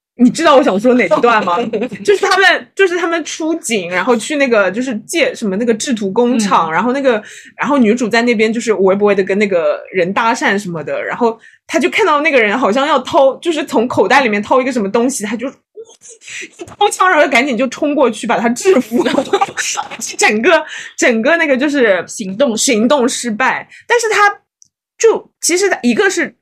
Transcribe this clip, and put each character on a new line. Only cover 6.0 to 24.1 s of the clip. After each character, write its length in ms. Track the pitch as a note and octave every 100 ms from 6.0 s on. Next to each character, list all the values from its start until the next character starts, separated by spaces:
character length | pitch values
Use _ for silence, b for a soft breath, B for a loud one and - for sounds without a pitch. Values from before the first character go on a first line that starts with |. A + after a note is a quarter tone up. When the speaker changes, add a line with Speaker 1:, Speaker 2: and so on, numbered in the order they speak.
| G3
Speaker 1:
工 260 | F#3+ A#3+ A#3
厂， 300 | G3+ A3+ D#3+
Speaker 2:
嗯。 40 |
Speaker 1:
然 120 | D#3+
后 80 | A#3+
那 80 | C4+
个， 200 | C4+ G#3+ B B B -
然 100 | E3+
后 120 | C#4+
女 160 | A3
主 140 | A#3+ A3+
在 140 | A#3
那 120 | A#3+
边 180 | A3 A3
就 80 | A3+
是 120 | A#3
微 200 | F#3 F#3+
博 180 | G3 G#3
的 120 | G3+
跟 120 | F#3+ G3
那 80 | G#3
个 340 | F3 D3+ B2+ -
人 200 | F#3 F3
搭 200 | G3+ A3+
讪 220 | B3 C#4 G3+
什 120 | G3+
么 160 | E3+
的， 180 | C#3+ C3+
然 140 | G#2 D3+
后 200 | A#3+ - b b -
他 140 | D#4+
就 80 | F4+
看 160 | - G4
到 140 | D4
那 100 | D#4+
个 100 | C#4
人 160 | G#3+ C#4
好 140 | B3+
像 160 | A#3+ C#4+
要 120 | C#4+
掏， 340 | C4 D#4 C4+ -
就 120 | E4+
是 140 | D4+
从 240 | D#4+ A#3 B3
口 180 | - F#3+
袋 160 | B3+
里 60 | B3+
面 120 | G#3
掏 200 | G#3 C4
一 40 |
个 60 | C4
什 100 | B3+
么 80 | G3
东 200 | A#3 B3
西， 140 | -
他 100 | G3+
就 140 | A3 B3+
一 1160 | - _ G#4 A4+ _ - A4+ - - - -
掏 240 | F4 - G#4
枪， 200 | - F#4
然 80 | D#4+
后 80 | D4+
赶 160 | A#3+
紧 120 | C#4+ A3+
就 100 | B3+
冲 260 | - D4+
过 140 | D4 B3
去 180 | A3 A#3
把 120 | G3+
他 100 | A3+
制 280 | B3 F#4+ F4
服， 220 | - A#3 D#4+ - - F#4+ G4 -
<laughs> 560 | - - - - - -
整 240 | G4 G#3+
个， 220 | F4+ D#4+ D#4 B B -
整 260 | D#4+ A3+
个 140 | A#3 E4
那 80 | D#4
个 100 | C4
就 120 | D4+
是 360 | C#4 A3+ F3+ -
Speaker 2:
行 300 | - F#3+ G3
动 200 | C#4 G#3
Speaker 1:
行 300 | - A3 A3+
动 220 | D4 A#3
失 220 | - A#3+
败。 380 | G#3+ C4 D3+ - B -
但 100 | A#4
是 100 | A4+